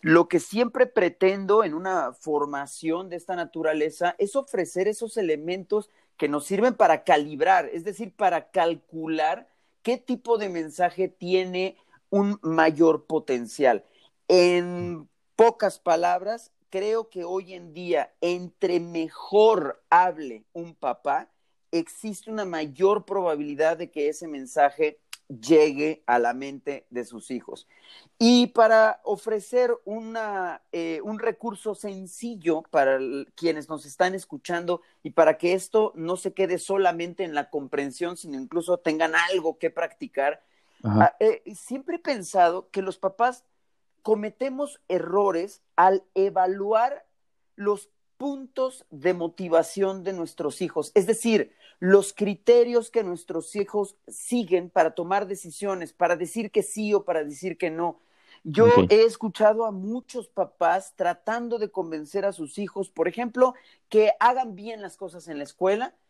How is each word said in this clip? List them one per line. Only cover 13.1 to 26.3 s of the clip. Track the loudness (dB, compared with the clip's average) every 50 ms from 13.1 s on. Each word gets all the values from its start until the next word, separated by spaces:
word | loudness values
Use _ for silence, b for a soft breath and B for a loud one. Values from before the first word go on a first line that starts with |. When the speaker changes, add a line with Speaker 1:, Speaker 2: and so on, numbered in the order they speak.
| -4 -4 -2 -2 -4 -4 -4 -8 -6 2 2 4 4 2 -2 b b b b b b _ _ _
Speaker 1:
En | 4 6 6 6 4 2 0 -2 -6 -6 -6 -6 -8 -10 -12 _ _ _ _ _ _
pocas | 6 6 6 6 2 -2 -2 -2 -2
palabras, | _ 0 2 2 2 2 0 0 -2 -6 -8 -8 -10 _ _ _ _ _
creo | -8 -6 -4 -2 -2 -4 -4 -6
que | _ -10 -8
hoy | -6 -6 -6 -8 -8 -16
en | -18 -18 -18 -14
día, | -12 -4 0 0 0 0 -2 _ _
entre | -2 -2 -2 -2 -6 -12 _ _ -2 0 0 0
mejor | -2 -2 -6 -6 -6 -6 -8 -16 -14 0 4 6 6 6 6 4 0 -4 -8 _ _ _
hable | 4 6 6 4 0 -4 -10 -12 -12 -14 _ _ _
un | -12 -12 -12 -14
papá, | _ -6 -6 -6 -4 _ -2 -2 -2 -4 _ _ _ _ _ _ _ _ _ -4 -4
existe | -4 -4 -10 -14 -12 -12 -12 -12 -12 -10
una | -8 -8 -6
mayor | -6 -6 -6 -8 -8 -4 2 4 4 4 2 -2
probabilidad | -4 -4 -2 0 0 -2 -2 -4 -8 -2 0 2 2 2
de | 0 -6 -10
que | _ -2 -2 -2
ese | -2 -4 -10 -12
mensaje | -10 -12 -12 -6 2 2 2 2 2 0 -2 -2 -2 _ _ _ -20 _ _ _
llegue | -18 -16 2 6 6 8 8 6 4 0 -2 -4 -4 -4 _
a | 2 2 4
la | 4 2